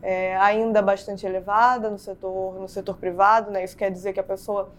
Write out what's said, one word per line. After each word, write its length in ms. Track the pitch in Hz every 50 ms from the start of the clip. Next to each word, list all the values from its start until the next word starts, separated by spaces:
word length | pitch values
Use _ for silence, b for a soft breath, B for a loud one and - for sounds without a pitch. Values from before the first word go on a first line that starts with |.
é, 340 | - 190 185 185 185 185 185
ainda 460 | 190 196 208 214 220 226 226 214 214
bastante 440 | 196 190 196 196 - - 202 190 208
elevada 640 | 190 185 190 185 196 202 220 233 247 254 240 214 214
no 80 | 208 196
setor, 640 | - 202 190 - - 190 185 190 190 190 185 190
no 80 | 190 185
setor 300 | - 196 190 - 185 -
privado, 520 | - 185 175 180 196 202 220 226 214 208
né? 140 | 202 190 185
Isso 140 | 185 - -
quer 120 | 208 196
dizer 220 | 185 180 185 202
que 80 | 190 196
a 40 | 190
pessoa 460 | - 196 190 - - 202 202 190 - B